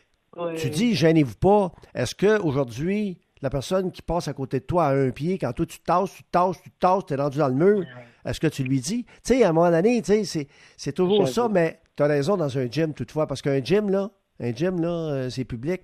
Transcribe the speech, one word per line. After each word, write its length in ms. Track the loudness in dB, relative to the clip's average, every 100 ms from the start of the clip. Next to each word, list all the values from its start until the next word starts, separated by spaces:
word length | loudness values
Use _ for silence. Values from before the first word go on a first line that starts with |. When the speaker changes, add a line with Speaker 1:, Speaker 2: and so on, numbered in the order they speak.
| _ _ _ -10
Speaker 1:
Oui. 180 | -8 -6
Speaker 2:
tu 140 | -4
dis, « 240 | 0 0 4
Gênez-vous 400 | 4 6 2 2
pas. » 360 | 4 4 2 -6 -12 -6
Est-ce 200 | -6 0
que 240 | 2 2
aujourd'hui, 800 | 2 -2 -2 -4 -4 -2 -4 -8 _ _
la 80 | -6
personne 420 | -6 -2 -2 -2
qui 100 | -6
passe 260 | -6 -4 -4
à 40 |
côté 260 | -8 -6 -6
de 40 | -2
toi 200 | 0 2
a 80 | 2
un 140 | 0
pied, 280 | -2 -4 -4
quand 140 | -4
toi, 140 | -4 -6
tu 140 | -6
tasses, 340 | -2 0 0
tu 100 | -8 -4
tasses, 300 | 0 0 -2
tu 100 | -14
tasses, 340 | _ 2 2 0
t'es 100 | -4
rendu 240 | -2 0
dans 100 | 0
le 60 | 4
mur, 240 | 4 4
Speaker 1:
Ouais. 60 | 0 -12 -20 _ -10
Speaker 2:
est-ce 140 | -2
que 80 | -2
tu 160 | -2
lui 160 | -2 -2
dis ? 240 | -2 -6
Tu 80 | -8 -10
sais, 200 | 0 4
à 60 | 4
un 40 |
moment 160 | 4 4
donné, 300 | 4 4 2
tu 120 | 2
sais, 100 | 0
c'est, 240 | 0 -6 -8 _ -20 -10
c'est 160 | -8
toujours 320 | -2 2 2 2
Speaker 1:
J'avoue. 60 |
Speaker 2:
ça, 160 | 0 0
mais 320 | 2 0 -2 _ -2
t'as 100 | 2
raison 300 | 2 0 0
dans 200 | -2 -2
un 120 | -4
gym, 220 | -2 -2
toutefois, 340 | -4 -6 -4 -4
parce 140 | -4
qu'un 200 | -2 -2
gym, 280 | 0 0 2
là, 200 | -2 -2 -10 _ -8
un 140 | -6
gym, 260 | -2 -2 -2
là, 60 | -2
euh, 400 | -4 -4 -4 -4
c'est 140 | -6
public, 380 | -8 -8 -6 -8